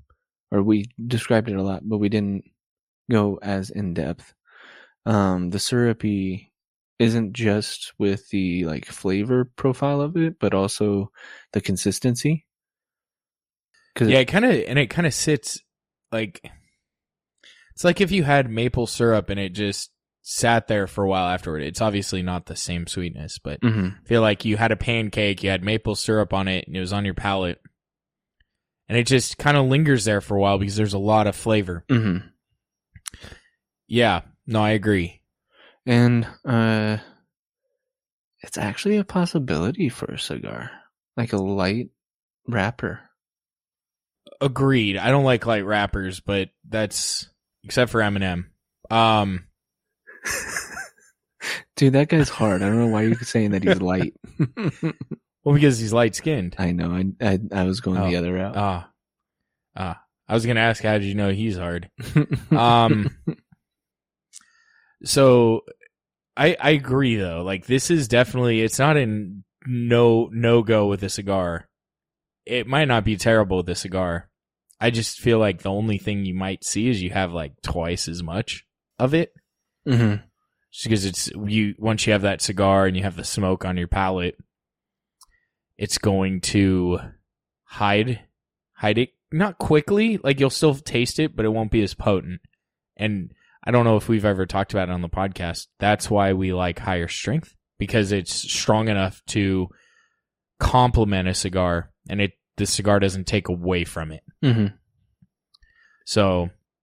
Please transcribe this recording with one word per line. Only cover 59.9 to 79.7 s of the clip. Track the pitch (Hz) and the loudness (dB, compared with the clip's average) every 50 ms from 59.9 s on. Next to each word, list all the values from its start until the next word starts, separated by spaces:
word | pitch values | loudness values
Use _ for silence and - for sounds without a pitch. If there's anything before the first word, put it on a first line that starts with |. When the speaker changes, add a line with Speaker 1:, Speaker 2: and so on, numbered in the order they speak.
| 82 - _ _ _ _ _ | -10 -12 _ _ _ _ _
Speaker 2:
I | - 107 | -2 -2
was | 117 113 | -2 0
gonna | 120 120 113 | 0 0 2
ask, | 113 117 110 - - | 2 2 0 0 0
how | 107 107 | 0 0
did | 104 101 | 0 0
you | 98 98 | -2 -2
know | 104 101 98 95 | -2 0 0 0
he's | 101 110 113 95 90 | 0 -2 -4 -4 -4
hard? | 90 87 87 87 87 - _ - - - - 151 147 | -4 -6 -6 -6 -8 -10 _ -14 -8 -2 0 0 0
Speaker 1:
<laughs> | - 139 123 - - | 0 -2 -6 -2 0
Speaker 2:
Um, | - - 117 120 117 117 117 113 113 107 101 - - - - - - - _ _ _ _ _ _ _ _ _ _ _ _ _ _ _ _ _ _ - - _ _ _ _ _ _ _ _ _ _ _ _ - | 2 4 4 6 6 6 6 4 4 2 0 -4 -6 -8 -10 -10 -10 -10 _ _ _ _ _ _ _ _ _ _ _ _ _ _ _ _ _ _ -20 -20 _ _ _ _ _ _ _ _ _ _ _ _ -8
so | - - 143 135 131 123 123 117 113 113 110 - - - _ _ - _ _ _ _ _ _ _ _ - | -2 2 6 6 8 8 8 6 4 2 0 -2 -8 -20 _ _ -20 _ _ _ _ _ _ _ _ -4
I, | 120 139 165 175 - | 0 2 2 2 2
I | - 147 | 2 2
agree | 156 143 131 123 127 135 139 123 113 | 2 2 2 0 0 2 2 2 2
though. | 107 95 87 82 82 87 | 0 -2 -4 -4 -6 -6
Like, | 95 98 92 - | -4 -6 -6 -2
this | - 123 135 - - | 0 0 0 2 2
is | 170 160 135 107 | 2 2 2 2
definitely, | 120 120 123 - - 127 123 120 113 110 110 | 4 4 4 2 2 0 0 2 2 2 2
it's | 110 - - | 0 0 2
not | 131 151 156 | 2 4 4
a | 147 131 110 107 107 104 90 101 98 - _ _ _ - | 4 2 0 -2 -4 -6 -8 -12 -16 -18 _ _ _ -8
no, | 127 123 120 120 120 117 120 120 117 113 113 117 - 110 | -6 -4 -2 0 2 4 6 6 6 6 6 2 0 -2
no-go | 117 117 117 117 120 110 104 113 107 104 | 0 2 4 4 4 4 4 2 2 4
with | 101 101 95 101 | 2 0 -2 -4
a | 95 | -6
cigar. | - - 101 98 98 95 90 87 85 82 - _ _ _ _ _ _ _ _ _ _ _ _ _ _ _ - | -6 -6 -4 -2 -2 0 0 -2 -4 -6 -8 _ _ _ _ _ _ _ _ _ _ _ _ _ _ _ -10
It | - 117 123 107 | -6 -4 -4 -2
might | 120 135 143 156 135 | 0 0 0 2 2
not | 123 113 101 | 2 2 2
be | 110 107 92 | 0 -2 0
terrible | - 117 113 110 104 92 95 92 | 2 4 4 4 4 2 0 -2
with | 87 92 | -2 -2
a | 87 | -4
cigar. | - - 95 90 92 92 87 85 85 - _ _ _ _ _ _ _ _ _ _ - 110 | -6 -6 -6 -4 -4 -2 -2 -4 -4 -6 _ _ _ _ _ _ _ _ _ _ -2 0
I | 120 | 0
just | 117 113 110 - - - | 0 0 -2 -4 -6 -4
feel | - 123 113 110 | 0 2 2 4
like | 110 101 92 82 - | 4 2 0 -2 -4
the | 98 | -4
only | 98 104 110 110 104 | -2 -2 -2 -2 -2
thing | 95 - 107 104 101 98 | -2 -2 -4 -4 -4 -4
you | 92 90 | -4 -4
might | 92 95 95 98 - - | -4 -4 -6 -6 -8 -8
see | - - 101 113 127 | -6 -4 -2 0 0
is | 123 98 90 | 0 0 -2
you | 90 | -4
have, | - 98 95 87 85 | -2 -2 -2 -2 -4
like, | 85 78 71 - _ - | -6 -8 -8 -12 _ -8
twice | - - 90 82 82 87 87 - | -6 -4 -4 -4 -4 -4 -4 -6
as | 82 82 85 87 | -6 -8 -8 -8
much | 80 82 98 113 - - - - _ _ _ _ _ _ - | -6 -6 -6 -6 -6 -8 -14 -14 _ _ _ _ _ _ -2
of | 120 131 147 | -2 0 0
it. | 165 170 - _ _ _ _ _ _ _ _ | 0 -2 -2 _ _ _ _ _ _ _ _